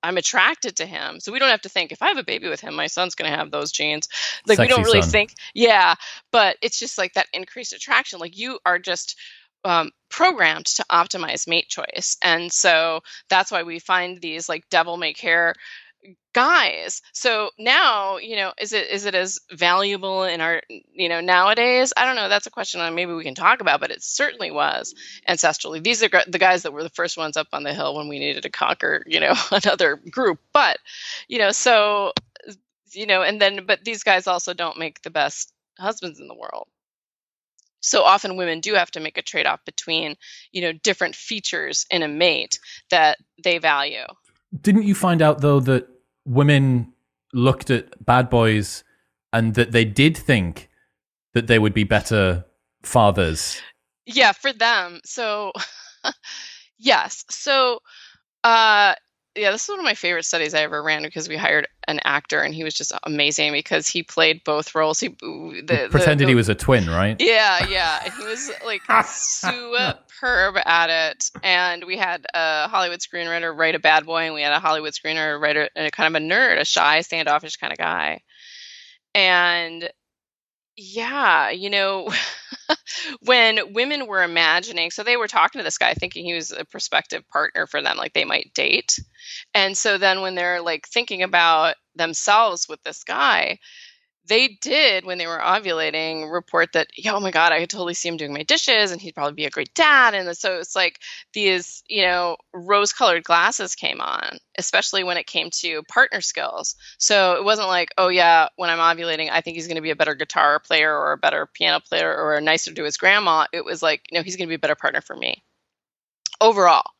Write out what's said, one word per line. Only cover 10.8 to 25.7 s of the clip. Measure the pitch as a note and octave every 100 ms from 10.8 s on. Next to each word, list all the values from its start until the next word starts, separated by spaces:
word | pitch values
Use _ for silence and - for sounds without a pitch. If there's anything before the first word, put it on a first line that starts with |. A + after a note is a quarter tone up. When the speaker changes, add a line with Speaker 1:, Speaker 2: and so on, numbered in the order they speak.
| -
Speaker 1:
optimize | E3+ E3+ F#3 D#3+ C3+ -
mate | E3 -
choice. | - - - - -
And | F#3 E3 E3+
so | - F#3+ D#3+ E3 D#3+ - - _
that's | F#3+ F#3+
why | F#3+
we | E3+ E3
find | - F#3 F3+ F3+
these, | E3+ D#3+ E3
like, | E3 _
devil | F3+ E3 E3+
may | E3
care | D3 - E3+ E3+ E3+ - - - _ _ F#3 _
guys. | - C4 E4+ G#3+ D#2+ D#2+ - _
So | - B3+ A3+ G#3 -
now, | A3 C#4 F4 A3 G3 F#3+
you | A3 A3
know, | F#3+ -
is | G#3
it, | G#3+ -
is | G3 G3+
it | F#3
as | F#3 - _
valuable | D#3+ F3 F3+ G3+ G3+ F#3+ F#3+
in | F#3 E3+
our, | D#3+ E3 - A2 _
you | - F3
know, | E3+
nowadays? | F3 F3+ F#3+ A3 A#3+ B3 C4 -
I | B3+
don't | B3+
know. | G3+
That's | G3+ -
a |
question | - G3 F3+
that | E3+
maybe | E3 F3+
we | E3+ D#3+
can | C3
talk | E3 B3
about, | F#3 D3
but | -
it | -
certainly | - - C#4+ B3 F3+
was | D3+ D3 C#3 - - - - -
ancestrally. | E3+ E3 D3+ -